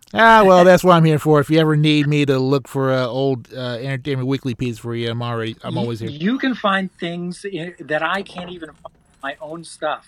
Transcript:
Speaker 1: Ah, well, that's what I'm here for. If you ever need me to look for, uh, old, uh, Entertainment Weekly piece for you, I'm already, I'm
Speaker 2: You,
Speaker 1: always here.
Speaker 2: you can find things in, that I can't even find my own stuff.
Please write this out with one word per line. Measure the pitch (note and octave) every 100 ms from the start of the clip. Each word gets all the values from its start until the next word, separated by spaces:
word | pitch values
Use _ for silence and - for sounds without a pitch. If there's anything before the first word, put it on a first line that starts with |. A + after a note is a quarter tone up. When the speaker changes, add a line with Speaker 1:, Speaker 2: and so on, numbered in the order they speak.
| _
Speaker 1:
Ah, | G#3 A3+ A3 F#3+
well, | F3+
that's | F3+ F3
what | F3+
I'm | E3+ D#3+
here | D3+
for. | D#3 D3+
If | C#3
you | D#3+
ever | D#3 D3+
need | D3+ D3+ D3
me | D3 C#3+
to | C3
look | C3 C#3 -
for, | C#3 C3+
uh, | C3 B2
old, | B2+ C3+ B2+ -
uh, | B2 B2 A#2
Entertainment | C3+ C3+ D3 C3 B2+
Weekly | C#3 C3+ A2+
piece | B2 G#2+
for | A#2 A#2
you, | A#2
I'm | A#2
already, | A#2+ A#2 A2+ A2+
I'm | A#2+ B2
Speaker 2:
You, |
Speaker 1:
always | A#2+ A2+
here. | A2+
Speaker 2:
you | D3 F#3+ C4
can | C4 A3
find | G3+ F#3+ F#3+ -
things | E3+ F3 F3 F3 G3+
in, | F3+ F3 F3
that | C#3+ D3+
I | D#3+ F#3+
can't | F#3 F3+ F3+
even | F3+ D#3
find | - - _ _ _
my | C#3 D3
own | D3+ E3+
stuff. | D#3+ - D3+ B2